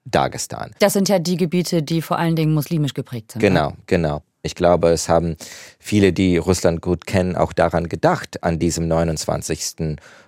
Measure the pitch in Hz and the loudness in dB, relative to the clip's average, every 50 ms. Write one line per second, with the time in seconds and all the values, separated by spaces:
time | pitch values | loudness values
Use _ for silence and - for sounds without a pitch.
0 | _ 127 - 76 67 65 - - - - - - 55 - - - 214 196 - 202 | _ -2 0 0 0 0 -2 -6 -10 -10 -10 -12 -12 -12 -2 0 0 2 2 2
1 | 196 185 208 185 160 175 180 160 185 160 175 180 170 - - 170 147 131 165 165 | 2 2 2 0 0 -2 -2 -2 -2 0 0 -2 -2 0 -2 -2 -2 -2 -2 -4
2 | 156 - 170 170 170 165 165 160 160 156 156 151 143 - 170 160 147 139 - - | -2 -2 -2 -2 0 0 0 0 2 2 2 0 0 0 -2 -2 -2 -2 -4 -6
3 | 131 - - 117 110 - - 107 110 101 92 85 76 69 - - - - 95 90 | -8 -8 -10 -12 -12 -10 -2 0 2 4 4 2 2 -2 -4 -10 -4 -2 0 0
4 | 82 76 73 73 - _ _ _ - 78 - - 90 87 87 85 85 85 85 78 | 0 0 -4 -6 -8 _ _ _ -10 -10 -4 0 4 4 4 4 4 2 2 2
5 | - - 85 85 85 85 80 - - - - - - - - _ - - 104 104 | 2 0 0 2 0 0 -4 -8 -12 -18 -20 -20 -20 -20 -20 _ -6 0 2 4
6 | 98 95 85 87 98 92 87 82 78 - 92 - - 90 85 80 - 87 87 82 | 4 4 4 4 2 2 2 2 2 2 0 2 2 0 0 0 -2 -2 -4 -4
7 | - - - 95 92 92 87 - 87 85 - - 87 85 - 82 82 82 - 80 | -4 -2 0 0 0 0 0 0 -2 0 0 0 0 2 2 0 -2 -4 -2 0
8 | - 160 180 135 - - - - - 87 85 78 85 85 80 82 82 82 80 82 | 2 2 2 0 -2 -8 -10 -6 -2 -2 0 0 0 -2 0 -2 -2 0 0 0
9 | 85 82 80 76 - - 78 - - - 80 - - - - - 82 78 76 - | 0 0 -2 -4 -4 -4 -4 -4 -4 -6 -6 -6 -6 -8 -8 -6 -6 -6 -6 -8
10 | - - - - - | -12 -18 -20 -20 -20